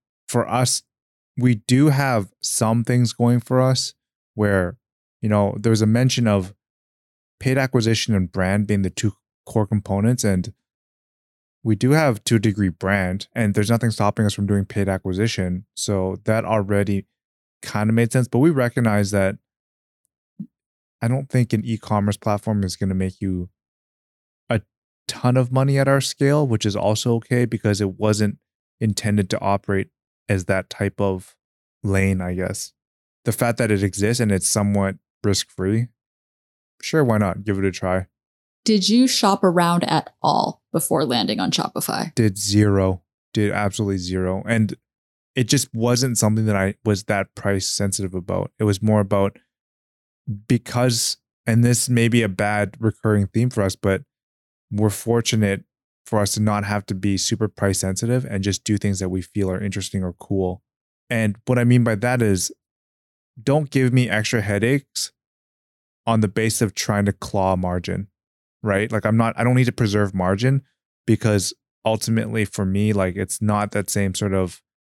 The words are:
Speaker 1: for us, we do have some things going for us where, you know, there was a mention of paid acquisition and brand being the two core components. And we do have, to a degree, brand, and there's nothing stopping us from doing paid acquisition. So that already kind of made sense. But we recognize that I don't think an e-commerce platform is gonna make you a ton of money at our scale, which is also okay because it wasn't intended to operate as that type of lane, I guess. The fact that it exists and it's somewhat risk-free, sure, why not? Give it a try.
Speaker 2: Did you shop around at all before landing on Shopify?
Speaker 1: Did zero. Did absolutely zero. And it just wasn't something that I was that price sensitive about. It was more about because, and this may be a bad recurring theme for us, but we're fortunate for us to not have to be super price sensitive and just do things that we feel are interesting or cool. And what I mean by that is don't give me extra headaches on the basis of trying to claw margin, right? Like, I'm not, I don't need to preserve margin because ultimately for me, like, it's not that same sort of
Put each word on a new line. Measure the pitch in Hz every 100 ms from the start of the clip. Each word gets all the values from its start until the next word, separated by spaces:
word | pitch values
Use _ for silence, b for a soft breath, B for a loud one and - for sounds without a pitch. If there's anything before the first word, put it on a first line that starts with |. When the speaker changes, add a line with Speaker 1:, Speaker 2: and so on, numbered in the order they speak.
| _ _ -
Speaker 1:
for | 120 -
us, | 117 127 - - _ _ _ _ -
we | 127 110
do | - 127 151
have | 139 139 117 95 _
some | - - 110 117
things | 113 123 117
going | - 120 120
for | - 127
us | 131 131 - - _ _ _
where, | 107 104 98 90 - _ _ _ _
you | 110
know, | 104 101 104
there | 113
was | 107
a | 110
mention | 117 131 - 113
of | 101 95 - _ _ _ _ _ _ _ _
paid | 131 131
acquisition | 131 127 110 110 -
and | 101 90
brand | 95 92 101 101
being | 101
the | 95
two | - 107 - _ _
core | - 113 101
components. | 104 - 101 110 123
And | 107 95 87 - _ _ _ _ _ _ _ _ _ _
we | 110 101
do | 127
have, | 156 147 107
to | - 113
a |
degree, | 110 98 95
brand, | - 95 101 92 98 -
and | 120 107
there's | 101 104
nothing | 117 117
stopping | 104 104 -
us | 104
from | - 101
doing | 101
paid | 98 104 98
acquisition. | 92 95 92 113 - 90 90 - -
So | - 98 95 95
that | - 110
already | 95 110 98 101 101 98 - _ _ _ _ _
kind | - 104 107
of |
made | 113 117
sense. | 131 120
But | 123
we | 165
recognize | 139 120 - 117 104 98
that | 101 95 - _ _ _ _ _ _ _ _ _ - - _ _ _ _ _
I | 117
don't | 131 135
think | 127 117
an | 107
e-commerce | 117 110 - 104 104 101
platform | 113 104 113 104
is | 92 -
gonna | 95
make | 95 92 -
you | 98 92 90 _ _ _ _ _ _ _ _ _ -
a | 113 - _ _ _ -
ton | - 127 127
of | 123
money | 131 135 139
at | 135
our | 139
scale, | 131 - 139 147 139
which | 110 107
is | 101
also | 104 107 123 117
okay | - 123
because | 120 113 104 101
it | 98 92
wasn't | 107 107 104 - _ _ _ _
intended | 110 98 104 104 95
to | 107
operate | 98 101 - 95 - _ _ _ -
as | 95
that | 90 95 -
type | - 101 -
of | 98 92 - _ _ _ _ _
lane, | 101 98 95 95
I | 90
guess. | 90 95 104 - _ _ _ _ _
The | -
fact | - 120 117
that | 113
it | 101
exists | 98 95 104 123
and | 107
it's | 95 -
somewhat | 107 101 101 98 95 _ _
risk-free, | 104 95 - - 95 110 120 _ _ _ _ _ _ _ _ _
sure, | - 160
why | 127 107
not? | 98 101
Give | 104 98
it |
a | 95
try. | 87 95 92 92 _ _ _ _ _
Speaker 2:
Did | - 214 185
you | 233 254
shop | - 202 196
around | 185 175 170 175
at | - 156 - _
all | - 147 - - _
before | 160 - 143
landing | 143 120 95 107
on | 92
Shopify? | - - - - - 156
Speaker 1:
Did | - 107 101
zero. | 101 104 104 98 95 95 - _ _
Did | 113 104
absolutely | 95 104 107 101 95
zero. | 87 92 92 98 -
And | 113 107 - _ _ _ _ _
it | 131
just | 123 139 -
wasn't | 113 120 123 131 113
something | 107 110 107
that | 101
I | 95 -
was | 107 101
that | - 101 95
price | - 101 98 -
sensitive | - 101 104 95
about. | 92 92 92 95 -
It |
was | 107 98
more | 107 107
about | 98 101 98 - _ _ _ _ _ _ _ _ - 104 -
because, | 120 - 123 127 117 - - _ _ -
and | 113
this | 120 120 -
may | 120 117
be | 120
a | 107
bad | 92 104 104 101 -
recurring | 110 - 113 104 98
theme | 113 123
for | 113
us, | 95 -
but | 98 95 - _ _ _ _ _ _
we're | 104 107
fortunate | 98 113 117 - 110 101 98 - _ _ _
for | - 110
us | 101
to | 110
not | 107 104
have | 101 104 -
to |
be | 95 101 98
super | - 110 107
price | - 98 92
sensitive | 95 95 117 127
and | 127 101
just | 98 92
do | - 104
things | 104 95
that | 92
we | 92
feel | - 104 95
are | 92
interesting | 101 98 - 98
or | 92
cool. | - - 98 92 90 _ _ _ _ _
And | 113 107 101 -
what | 123
I |
mean | 120 120
by | 117 104
that | 123 123
is | 110 92 - - _ _ _ _ _ _ _ -
don't | 120 147 147
give | 135 127
me | 127 123
extra | 107 107 117
headaches | 98 101 117 139 - - - _ _ _ _ _ _ _ _ _ -
on | 113
the | 104
basis | 113 110 -
of | 107
trying | - - 104
to | 101
claw | - - 101 92
margin, | 92 90 90 87 92 104 _ _ _ _ _
right? | 107 98 107
Like, | 110 107
I'm | 113
not, | 113 -
I |
don't | 120
need | 127 120
to |
preserve | - 110 104 101
margin | 92 90 98 127 139 - _ _ _ -
because | 110 110 104 90 - _ _
ultimately | 110 110 - 113 110 113
for | 104 -
me, | 95 98 107
like, | 101 92
it's | 92 98 -
not | 107 104 104
that | 107 95
same | 104 98
sort | 92 104
of | 95 92 - _ _